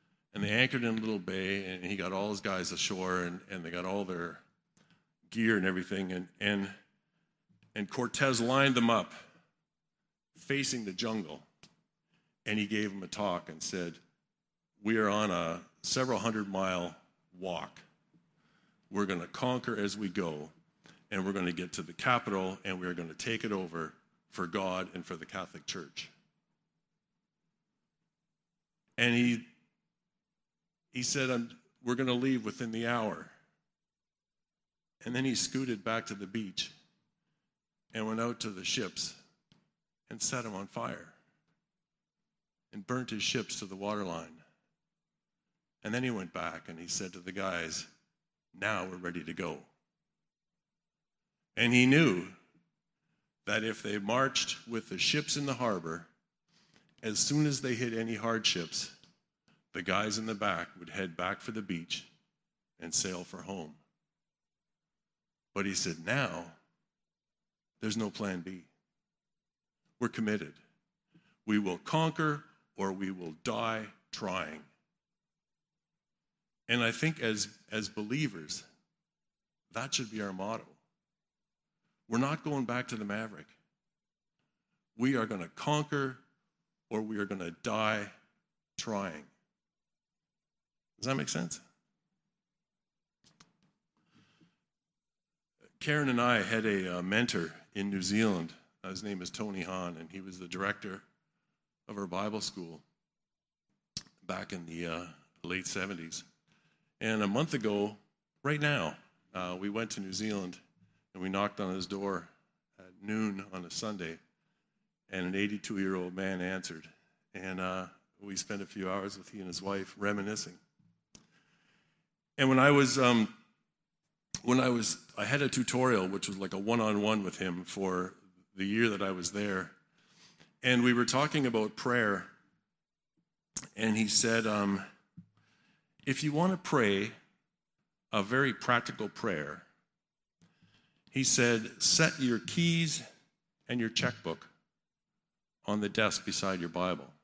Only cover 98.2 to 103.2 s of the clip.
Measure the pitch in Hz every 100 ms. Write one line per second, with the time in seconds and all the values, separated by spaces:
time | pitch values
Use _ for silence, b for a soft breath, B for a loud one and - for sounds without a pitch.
98.2 | 110 90 82 - _ _ 95 92 104 95
99.2 | 90 - 104 95 87 92 87 82 82 95
100.2 | 95 92 90 90 98 104 104 98 - _
101.2 | _ _ _ _ _ _ - 104 95 90
102.2 | 104 107 - 98 85 80 _ _ _ _